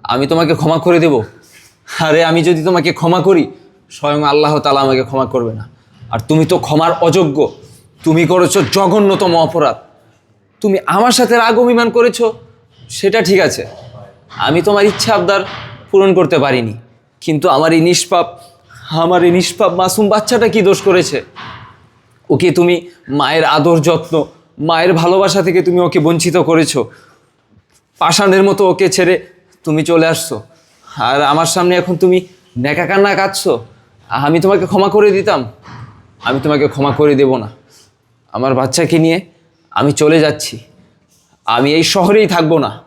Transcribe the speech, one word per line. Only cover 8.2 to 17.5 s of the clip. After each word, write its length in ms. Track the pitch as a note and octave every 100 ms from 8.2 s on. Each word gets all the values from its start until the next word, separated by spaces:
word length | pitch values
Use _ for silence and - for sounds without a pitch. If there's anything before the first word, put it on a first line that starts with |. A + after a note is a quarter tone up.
| E3
করেছো 260 | F3+ F3 G3+ D#3 G3
জঘন্যতম 560 | F#3+ G#3 G3+ F#3+ F#3 E3 D#3+
অপরাধ। 300 | E3+ C#3+ - - _ _ _ _ _ _ _
তুমি 140 | G#3+ F#3+ - F3
আমার 180 | A#3+ B3
সাথে 160 | A#3+ A#3
রাগ 180 | A3+ A3+
অভিমান 300 | B3 A#3 A#3
করেছো 360 | A#3 A#3+ A#3 A#3 A3 - _ _ _ -
সেটা 280 | - G3 A3 F3+
ঠিক 100 | F#3+
আছে, 220 | D#3 - - - - - - _ _ - A2
আমি 120 | D#3+
তোমার 220 | F3 G3+ G#3
ইচ্ছা 200 | G#3 -
আবদার 280 | G#3 F3+ G3 F#3+ - - - -
পূরণ 240 | G3 G3
করতে 220 | F3+ F3 E3
পারিনি, 360 | C#3 B2+ A2+ G#2+ - _ _ _
কিন্তু 240 | - D3+ F3